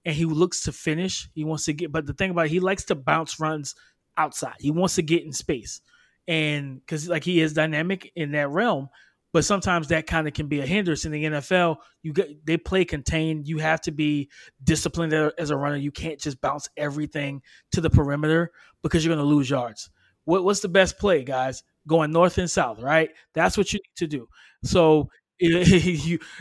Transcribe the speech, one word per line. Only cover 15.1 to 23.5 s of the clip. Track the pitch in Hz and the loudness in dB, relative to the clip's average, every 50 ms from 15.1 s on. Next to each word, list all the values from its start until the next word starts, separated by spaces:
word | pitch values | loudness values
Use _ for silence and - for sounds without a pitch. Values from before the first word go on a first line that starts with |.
| 156 | 0
a-, | 156 156 151 - - | 2 2 0 -2 -2
as | 165 143 | -4 -2
a | 147 | -2
runner. | 139 143 143 147 | -2 -2 -2 -4
You | 143 139 147 - | -4 -4 -6 -8
can't | - - 165 156 - | -8 -8 -10 -10 -8
just | - 151 135 - | -8 -8 -6 -4
bounce | - 139 143 147 - - - | -4 -4 -4 -4 -8 -12 -8
everything | - 147 147 139 151 151 139 - 156 143 139 139 139 - _ - - _ _ | -6 -6 -6 -4 -4 -6 -6 -6 -6 -6 -6 -8 -10 -14 _ -20 -20 _ _
to | - 185 | -2 0
the | 165 160 | 4 6
perimeter | - - 147 139 143 147 151 151 160 165 170 170 - _ - _ _ _ - | 6 6 6 4 0 0 2 2 4 2 2 0 -4 _ -20 _ _ _ -4
because | 156 - 170 156 | -2 0 2 2
you're | 165 165 | 2 0
gonna | 156 143 | 2 2
lose | 147 151 147 135 123 | 4 4 4 4 2
yards. | 143 131 123 117 110 - - - _ _ _ _ _ _ _ | 0 -2 -2 -4 -8 -14 -18 -20 _ _ _ _ _ _ _
What, | 156 165 196 175 | 0 0 2 2
what's | 196 208 196 | 2 0 0
the | - 190 | -2 2
best | 170 190 190 180 - - | 4 4 4 4 2 0
play, | - 202 180 147 127 | 2 2 2 2 0
guys? | 127 135 127 131 135 127 - - _ _ _ _ | -2 -4 -2 -2 -4 -6 -8 -14 _ _ _ _
Going | 147 160 165 156 151 | 2 2 4 4 4
north | 156 165 175 180 - | 4 4 4 4 4
and | - 180 165 | 0 -2 0
south, | - 190 156 123 110 110 | 0 0 0 0 -4 -6
right? | 120 135 156 160 160 156 - - _ _ _ | -2 2 4 4 4 2 -2 -10 _ _ _
That's | 156 170 185 | 0 0 2